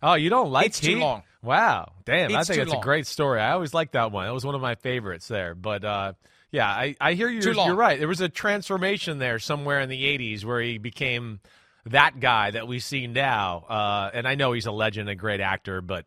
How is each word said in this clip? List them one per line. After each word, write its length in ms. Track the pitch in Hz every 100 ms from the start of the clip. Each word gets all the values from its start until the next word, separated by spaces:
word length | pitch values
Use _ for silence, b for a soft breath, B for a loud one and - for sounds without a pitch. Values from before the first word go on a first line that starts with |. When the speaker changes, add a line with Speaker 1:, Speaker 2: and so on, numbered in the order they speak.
Speaker 1:
Oh, 100 | 147
you 140 | 170 156
don't 200 | 240 196
like 160 | 131 208
Speaker 2:
It's 140 | -
too 80 | 151 214
Speaker 1:
Heat? 20 |
Speaker 2:
long. 240 | 156 113 - _
Speaker 1:
Wow. 500 | 117 151 226 107 80 - -
Damn, 260 | 156 170
I 40 | 208
Speaker 2:
Heat's 120 | 165
Speaker 1:
think 80 | 156
Speaker 2:
too 40 |
Speaker 1:
it's 80 | 151
a 20 | 143
Speaker 2:
long. 60 |
Speaker 1:
great 240 | 117 151 139
story. 340 | - 143 120
I 120 | 110
always 200 | 170 160
liked 200 | 165 160
that 200 | 131 113
one. 140 | 101 92
It 60 |
was 120 | 127
one 100 | 131
of 60 | 139
my 140 | 131
favorites 520 | 117 127 127 101 85 -
there. 260 | 107 87
But, 300 | 85 101 101
uh, 280 | 104 101 98 92 b b b
yeah, 180 | 147 107
I, 260 | 101 135 143
I 140 | 143
hear 140 | 175 233
you're, 100 | 233
Speaker 2:
Too 100 | 190
long. 120 | 214 175
Speaker 1:
you're 80 | 185
right. 220 | 226 139
There 100 | 151
was 120 | 170
a 80 | 180
transformation 880 | - 214 202 - 196 185 202 - 147
there 200 | 127 113
somewhere 420 | - 151 143 143
in 80 | 131
the 160 | 131 139
eighties 380 | 143 117 107
where 160 | 107 120
he 160 | 117 113
became 640 | 113 - 135 120 120 104 b b b b -
that 340 | 135 151 131
guy 300 | 127 113 104
that 180 | 107 117
we 100 | 123
see 260 | - 139 123
now. 580 | 120 139 113 98 87 -
Uh, 440 | 110 104 101 98
and 160 | 120 120
I 60 |
know 180 | 139 139
he's 140 | 120 107
a 60 |
legend, 360 | 104 110 104 104
a 60 |
great 260 | 98 107 101
actor, 400 | 98 95 - 92
but, 240 | 90 92